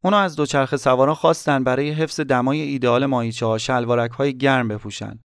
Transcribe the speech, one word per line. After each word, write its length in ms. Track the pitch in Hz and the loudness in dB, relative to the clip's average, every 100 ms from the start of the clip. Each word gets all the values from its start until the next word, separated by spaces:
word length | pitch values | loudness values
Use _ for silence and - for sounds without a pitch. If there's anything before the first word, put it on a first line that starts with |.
اونا 140 | 185 202 | 2 2
از 180 | 190 151 | 0 -2
دوچرخه 400 | 147 143 135 143 | 0 0 0 0
سواران 380 | - 127 135 | 2 4 4
خواستن 500 | 156 165 165 - 139 | 4 2 0 0 0
برای 260 | 127 127 147 | 0 0 -2
حفظ 300 | 151 160 - | -2 -4 -4
دمای 400 | 143 127 127 147 | 0 0 2 -2
ایدئال 460 | 147 139 123 120 139 | -2 -2 2 2 2
ماهیچه‌ها 520 | 127 117 113 113 110 | 0 -2 -2 -2 0
شلوارک‌های 800 | - 127 117 120 117 117 143 131 | 0 -2 2 0 0 0 -2 0
گرم 300 | 135 131 117 | 0 2 0
بپوشن 520 | 107 107 - 107 107 _ | -6 -10 -12 -12 -14 _